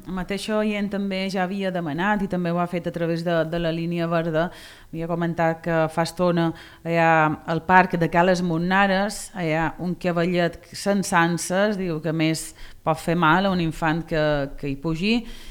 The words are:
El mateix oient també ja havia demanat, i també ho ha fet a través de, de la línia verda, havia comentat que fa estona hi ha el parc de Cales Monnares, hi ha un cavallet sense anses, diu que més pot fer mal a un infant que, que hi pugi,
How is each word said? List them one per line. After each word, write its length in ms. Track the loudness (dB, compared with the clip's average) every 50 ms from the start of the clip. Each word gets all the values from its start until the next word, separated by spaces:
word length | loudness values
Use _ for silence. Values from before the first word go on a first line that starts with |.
| -10
El 60 | -8 -6
mateix 320 | -6 -4 -4 -6 -6 -4 -2
oient 400 | -2 0 0 0 0 -2 -2 -2
també 320 | -2 -4 -4 -2 -2 -2 -2 -2
ja 140 | -2 -2
havia 300 | -2 -2 -2 -2 -2 -2
demanat, 500 | -2 -2 -2 -2 -2 0 0 0 0 0
i 60 | 0 -2
també 240 | -2 -2 -2 0
ho 80 | 0 0
ha 60 | 0 -2
fet 180 | -2 -4 -4
a 60 | -4
través 320 | -4 -2 -2 -2 -2 -2 0
de, 200 | 0 0 2 0 0
de 80 | -2 -2
la 140 | -2 -2
línia 340 | -2 -2 -2 -2 -2 -2 -2
verda, 440 | 0 0 0 0 0 0 0 0 -2 -4 -12 -20 -20 -20 -20 -18 -12
havia 160 | -8 -8 -4 -4
comentat 520 | -2 -2 -2 -2 0 2 2 0 0 0
que 260 | -2 0 2 2 2 2
fa 120 | 0 -2
estona 500 | -2 -2 0 0 2 2 2 2 2 0 -2 -6 -14 -20 -20 -12 -6
hi 100 | 0 2 4
ha 400 | 6 6 6 6 4 4 2 -2 -4 -4
el 140 | -4 -2
parc 340 | 2 6 6 6 6 6 2 0
de 100 | 0 2
Cales 320 | 4 4 4 4 4 2
Monnares, 880 | 0 0 0 0 0 2 2 4 4 4 2 0 0 -2 -4 -8 -12 -10 -8
hi 160 | -4 -2 0 0
ha 200 | 0 0 -2 -4 -4
un 160 | -6 -6 -4
cavallet 640 | -2 -2 -2 0 0 0 2 2 2 0 0 -2 -6 -16 -16
sense 460 | -14 -4 -2 0 0 0 0 2 4
anses, 600 | 4 4 4 2 -2 -2 -2 0 2 2 2 0
diu 220 | -2 -2 -4 -4 -2
que 120 | -2 -2
més 420 | 0 0 0 0 0 -2 -6 -12 -14 -16 -18 -18 -18 -6 -2
pot 120 | -2 -2
fer 200 | -2 0 -2 0
mal 300 | 4 4 4 4 4 4
a 40 | 2
un 100 | 0 0
infant 440 | -2 -2 -2 -2 -2 0 0 -2 -4
que, 440 | -2 -2 0 2 2 0 0 -2 -6 -8
que 120 | -8 -8 -8
hi 80 | -8
pugi, 400 | -6 -4 -4 -4 -2 0 0 0 0 -2 -6 -14 -14 -14 -14